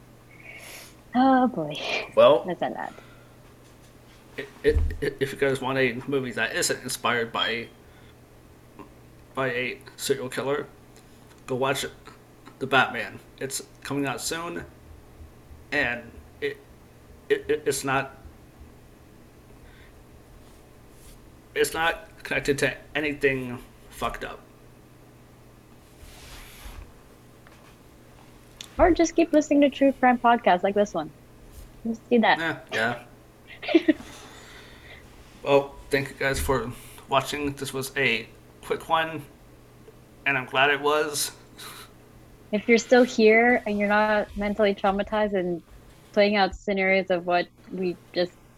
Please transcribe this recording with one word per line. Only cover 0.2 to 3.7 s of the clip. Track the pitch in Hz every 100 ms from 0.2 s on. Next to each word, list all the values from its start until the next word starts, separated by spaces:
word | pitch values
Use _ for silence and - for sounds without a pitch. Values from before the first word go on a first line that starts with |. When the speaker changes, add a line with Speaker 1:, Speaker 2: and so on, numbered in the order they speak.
| - - - - - - - - -
Speaker 1:
Oh | 240 262 262 247
boy. | - 151 151 - - -
Speaker 2:
Well, | - 120 151 185
Speaker 1:
That's | 170
a | 139
lot. | - 80 - - - - - - - -